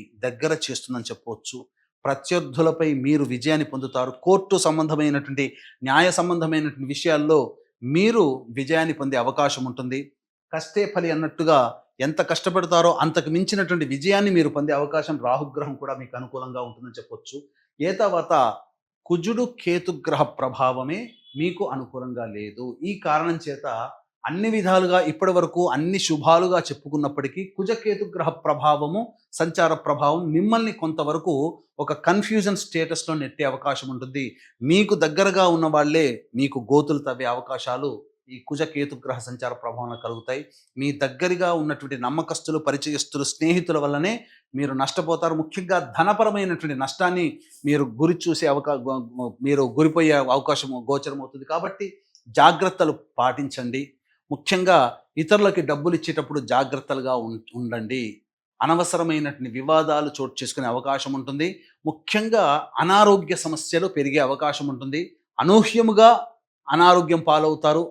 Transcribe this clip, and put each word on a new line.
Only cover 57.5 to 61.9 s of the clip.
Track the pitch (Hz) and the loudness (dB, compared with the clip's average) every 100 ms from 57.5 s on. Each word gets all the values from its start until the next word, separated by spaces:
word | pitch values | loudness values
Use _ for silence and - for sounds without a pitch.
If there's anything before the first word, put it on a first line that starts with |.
ఉండండి. | 120 120 117 110 127 110 104 _ _ _ _ | -10 -8 -6 -6 -6 -6 -10 _ _ _ _
అనవసరమైనటువంటి | 135 170 175 170 165 156 147 139 127 | 2 2 2 0 0 -2 -4 -8 -10
వివాదాలు | 120 139 160 156 151 147 | -6 0 2 2 0 -2
చోటు | - 131 - | -6 -8 -8
చేసుకునే | 123 - 123 | -8 -6 -4
అవకాశం | 123 135 139 135 | -4 -2 -4 -4
ఉంటుంది. | 135 127 139 175 196 _ _ | -8 -6 -4 -4 -6 _ _
ముఖ్యంగా | 156 | -8